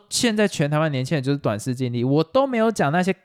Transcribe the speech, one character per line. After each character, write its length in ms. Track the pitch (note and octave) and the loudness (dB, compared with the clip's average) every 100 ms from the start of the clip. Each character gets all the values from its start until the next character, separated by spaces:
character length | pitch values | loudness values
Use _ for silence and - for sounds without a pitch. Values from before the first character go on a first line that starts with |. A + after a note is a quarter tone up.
| - | -2
现 260 | - A#3 G#3+ | -2 0 2
在 120 | G3+ | 0
全 200 | - D3 | 0 0
台 120 | D3+ | 0
湾 120 | D#3+ | 0
年 140 | C3 C3 | -2 -2
轻 100 | D#3 | -2
人 80 | |
就 80 | B2+ | 0
是 60 | C#3+ | -2
短 220 | B2+ G#2 | -2 -2
视 160 | C3 B2 | -4 -4
近 180 | B2+ | -4
利。 100 | A#2+ | -2
我 200 | B2+ C#3+ | 2 2
都 240 | D#3 C4 C#4 | 2 0 0
没 100 | A#3 | 2
有 140 | A3+ | 0
讲 200 | G#3+ C#3 | 2 0
那 120 | F3 | 0
些 120 | F3+ F#3 | 0 -4